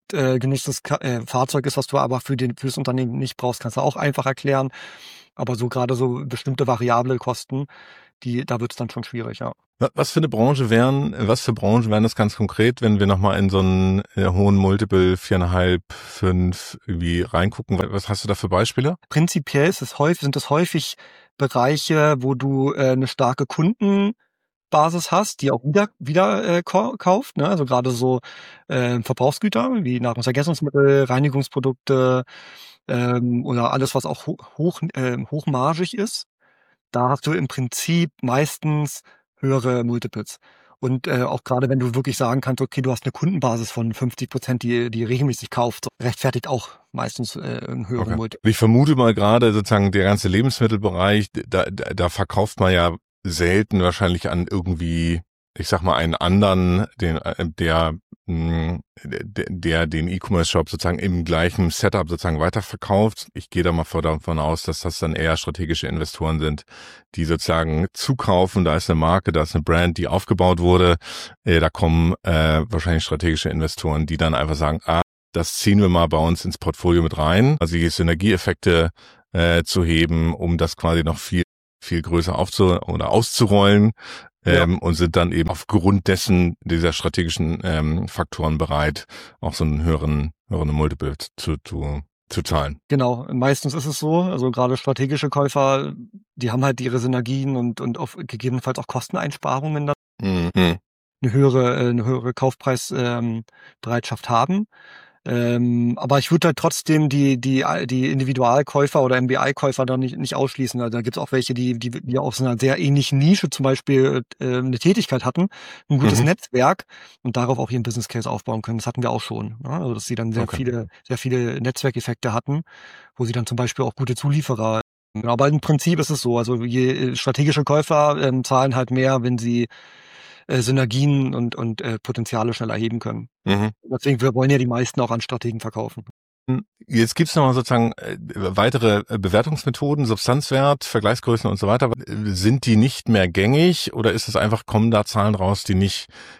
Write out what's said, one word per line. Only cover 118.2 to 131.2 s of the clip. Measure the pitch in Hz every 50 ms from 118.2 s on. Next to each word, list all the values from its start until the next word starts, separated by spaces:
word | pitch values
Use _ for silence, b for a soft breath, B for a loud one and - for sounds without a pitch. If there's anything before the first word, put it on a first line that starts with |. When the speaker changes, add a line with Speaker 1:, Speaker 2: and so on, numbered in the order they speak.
| 107 -
Speaker 1:
aufbauen | 120 107 - - 113 110 107
können. | - 117 113
Das | - 123
hatten | - - 120
wir | 120
auch | 117 117
schon, | - - - 110 107 107 110 117 139
ne? | 127
Also | 139 170 170 127 117
dass | 107 -
sie | - 120
dann | 113 113 113 110
sehr | 117 117
Speaker 2:
Okay. | - -
Speaker 1:
viele, | - 131 123 120 120 110 92 b b b
sehr | - 127 120
viele | - 131 123 123 120 117 123 139
Netzwerkeffekte | 113 113 - - - 135 120 120 - - 120 - - 123 107
hatten, | 120 - - 143 156 165 B B B B B B B B B B
wo | - 123
sie | 113 113
dann | 123 113
zum | - 123
Beispiel | 120 123 117 - - 131
auch | 120 -
gute | - 135 120 127
Zulieferer, | - - 143 143 156 151 - 127 107 110 110 110 110 - _ _ _ _ _ - 107 107
aber | 120 120 123 139
im | 143 151 151
Prinzip | - - 151 143 - 165 175 160
ist | 151 -
es | 151 135
so, | - 123 117
also | 120 117 113 127 117 117
je, | 123 117 127 127 131 131 - 127 127 127
strategische | 123 - 139 127 - 147 151 - 151 143
Käufer, | - 143 151 151 - 165 147 147 147 147 156
ähm, | 147 135 127 131 120
zahlen | - 135 127 131 139 127
halt | 127 127 117
mehr, | 127 131 131 131 135 131 117
wenn | 127 123 117
sie, | 113 120 120 120 120 117 B B B B B B B B B B B B B B B B
äh, | - 127
Synergien | 113 117 131 135 131 113 120 131 143 147 143 139